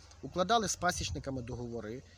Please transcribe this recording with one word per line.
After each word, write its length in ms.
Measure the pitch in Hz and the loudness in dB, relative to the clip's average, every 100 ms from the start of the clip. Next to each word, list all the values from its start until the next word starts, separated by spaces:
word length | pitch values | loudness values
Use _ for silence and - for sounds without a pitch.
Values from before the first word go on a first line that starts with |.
| - - | -20 -12
укладали 460 | 135 175 185 233 185 | -4 0 4 4 4
з 80 | - | 2
пасічниками 640 | 175 175 - - 139 131 | 2 2 -2 -2 -4 -4
договори 640 | 120 120 120 117 104 127 - | -4 -6 -4 -6 -6 -8 -12